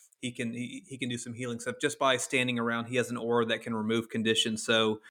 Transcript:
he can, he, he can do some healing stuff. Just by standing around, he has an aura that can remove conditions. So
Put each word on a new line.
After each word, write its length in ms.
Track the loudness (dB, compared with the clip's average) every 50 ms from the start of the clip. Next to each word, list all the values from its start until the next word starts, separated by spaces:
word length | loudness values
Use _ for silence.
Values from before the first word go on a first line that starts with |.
| -20 _ _ _ -8
he 100 | -6 -4
can, 220 | -4 -4 -4 -4
he, 300 | -6 -6 -8 -8 -10 -12 -12
he 80 | -10
can 140 | -6 -6 -4
do 80 | -4 -6
some 160 | -6 -8 -10
healing 260 | -8 -6 -6 -6 -6
stuff. 140 | -6 -8 -4 0 0
Just 160 | -2 0 2
by 180 | 4 4 4
standing 420 | 2 0 0 0 2 2 2 0 0
around, 280 | 0 0 0 -2 -2
he 100 | -2 0
has 140 | 0 0 0
an 80 | -2 -4
aura 260 | 0 2 4 4 4
that 140 | 2 0 -2
can 140 | -2 -4 -4
remove 340 | -2 0 2 2 2 0 0
conditions. 560 | -2 0 2 2 4 4 2 0 0 -2 0
So 380 | 2 4 4 4 4 2 -2 -6 -10